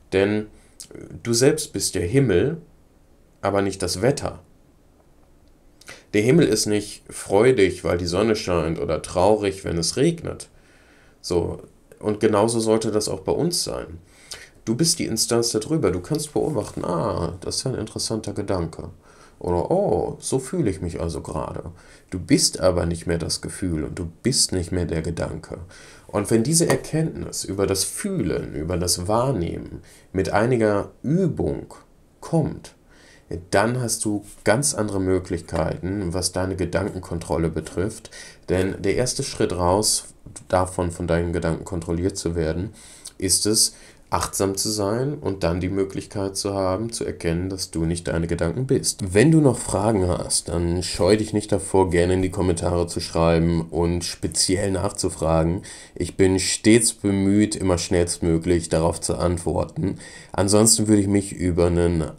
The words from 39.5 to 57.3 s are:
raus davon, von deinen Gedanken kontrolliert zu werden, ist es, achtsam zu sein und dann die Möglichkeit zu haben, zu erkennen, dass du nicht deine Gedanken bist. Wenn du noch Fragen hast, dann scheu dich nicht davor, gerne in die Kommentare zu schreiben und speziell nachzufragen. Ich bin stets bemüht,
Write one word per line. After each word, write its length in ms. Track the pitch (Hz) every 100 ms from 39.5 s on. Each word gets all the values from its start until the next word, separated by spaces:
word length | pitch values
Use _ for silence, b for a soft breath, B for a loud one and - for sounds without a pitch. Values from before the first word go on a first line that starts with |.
raus 520 | 87 87 98 107 - - - - - -
davon, 460 | 92 92 - 87
von 160 | 85 87
deinen 240 | 85 87
Gedanken 320 | 85 82 80
kontrolliert 520 | - 87 87 85 92 -
zu 200 | 87 85
werden, 360 | 78 85 104 B B B B -
ist 280 | 95 - 104
es, 280 | 110 - B B B -
achtsam 480 | 90 - - 98 98
zu 140 | 107
sein 440 | 104 98 113 135
und 280 | 147 104 95
dann 180 | 85 90
die 80 | 90
Möglichkeit 680 | 95 95 101 - 104 98 98
zu 180 | 101
haben, 380 | 98 95 95 117
zu 120 | -
erkennen, 460 | - - 85 85 95
dass 220 | 92 -
du 120 | 82
nicht 220 | 82 85 -
deine 220 | 82 85
Gedanken 380 | 85 85 95 131
bist. 480 | 117 - - 98
Wenn 180 | 98 143
du 80 | 160
noch 180 | 139 113
Fragen 480 | - 95 107 104 90
hast, 420 | 80 - - -
dann 340 | 85 85 87
scheu 320 | 85 - 90 107
dich 160 | 107
nicht 180 | 107 -
davor, 400 | 95 - 95 90
gerne 240 | 85 90
in 80 | 92
die 80 | 92
Kommentare 560 | 87 90 85 90 87 85
zu 140 | 90
schreiben 600 | - 85 82 82 82 82
und 420 | 82 78 85 87
speziell 640 | - - 90 - - 92 101
nachzufragen. 920 | 92 95 - 92 - 78 82 82 90 B B B -
Ich 200 | 85 -
bin 220 | 95 95
stets 540 | - - 107 113 113
bemüht, 640 | - 101 98 98